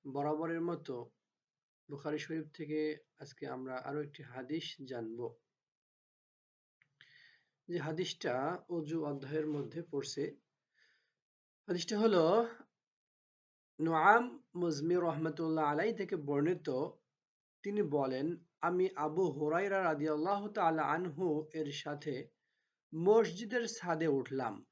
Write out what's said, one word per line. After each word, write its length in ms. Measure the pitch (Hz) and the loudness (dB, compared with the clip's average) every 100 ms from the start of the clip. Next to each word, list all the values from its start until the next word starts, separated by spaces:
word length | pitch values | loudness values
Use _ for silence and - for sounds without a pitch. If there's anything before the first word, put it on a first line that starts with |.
| 143 | -6
বরাবরের 560 | 135 147 156 165 165 170 | -4 -2 0 -2 -2 -2
মতো 260 | 165 147 123 113 _ _ _ _ _ _ _ - | -4 -6 -8 -10 _ _ _ _ _ _ _ -14
বুখারী 300 | 143 156 151 - | -8 -4 -4 -4
শরীফ 200 | 160 151 - | -6 -8 -10
থেকে 220 | 151 151 151 151 _ _ | -4 -2 -2 -4 _ _
আজকে 220 | 135 - 139 131 | -20 -12 -10 -8
আমরা 200 | 131 127 135 | -8 -8 -6
আরো 120 | 147 147 | -6 -6
একটি 140 | 147 123 | -10 -14
হাদিস 320 | 127 127 160 - - 131 | -12 -6 -6 -8 -12 -10
জানব। 280 | 123 110 117 117 - _ _ _ _ _ _ _ _ _ _ _ _ _ _ _ _ - - - _ _ _ - | -8 -8 -6 -8 -10 _ _ _ _ _ _ _ _ _ _ _ _ _ _ _ _ -20 -20 -20 _ _ _ -6
যে 80 | 175 147 | -4 -2
হাদিসটা 460 | 160 160 - 147 123 147 180 - 175 | -2 -4 -2 -2 0 -2 -4 -4 -4
অজু 220 | 151 165 147 | -2 -4 -2
অধ্যায়ের 380 | 139 127 156 151 147 | -6 -4 -4 -2 -4
মধ্যে 240 | 120 170 170 | -4 -10 -6
পড়ছে। 320 | 143 - - 139 - _ _ _ _ _ _ _ _ _ _ _ _ - | -6 -4 -6 -6 -8 _ _ _ _ _ _ _ _ _ _ _ _ -4
হাদিসটা 280 | 175 165 208 | -4 -2 2
হলো 200 | 226 185 160 214 233 - - _ _ _ _ _ _ _ _ _ _ - | 4 6 6 6 2 -6 -20 _ _ _ _ _ _ _ _ _ _ -2
নুআম 440 | 160 160 175 226 247 - _ 175 | 2 8 10 10 6 -8 _ -2
মুজমির 400 | 175 143 160 180 170 | 0 0 2 2 2
রহমাতুল্লাহ 560 | 151 160 151 165 160 147 | 0 -2 -2 0 2 2
আলাইহি 220 | 151 208 202 | 2 0 -2
থেকে 140 | 190 175 143 | -4 -4 0
বর্ণিত। 400 | 143 151 180 - 131 151 - _ _ _ _ _ _ | 2 2 0 -2 -2 -4 -8 _ _ _ _ _ _
তিনি 200 | 196 208 170 147 | -4 0 2 2
বলেন, 300 | 135 127 156 175 - _ 165 | 2 0 -4 -8 -14 _ 0
আমি 180 | 180 185 180 156 | 2 0 0 -2
আবু 180 | 160 180 139 | 2 0 0
হুরায়রা 440 | 151 165 202 196 | 0 0 0 2
রাদিয়াল্লাহু 680 | 175 151 156 151 175 202 202 208 | 2 2 0 0 0 0 -2 2
তাআলা 280 | 170 160 143 160 | 2 4 2 0
আনহু 300 | 180 143 185 151 156 160 | -2 -2 0 0 -2 -6
এর 100 | 147 143 | -4 -6
সাথে 300 | 147 147 151 127 - _ _ _ _ _ _ | -6 -6 -4 -6 -8 _ _ _ _ _ _
মসজিদের 680 | 156 180 220 208 175 220 247 226 - | 0 6 6 6 -2 -4 -2 -2 -6
ছাদে 320 | 180 160 160 139 | -4 0 2 2
উঠলাম। 360 | 123 135 120 101 - | 0 -4 -4 -6 -14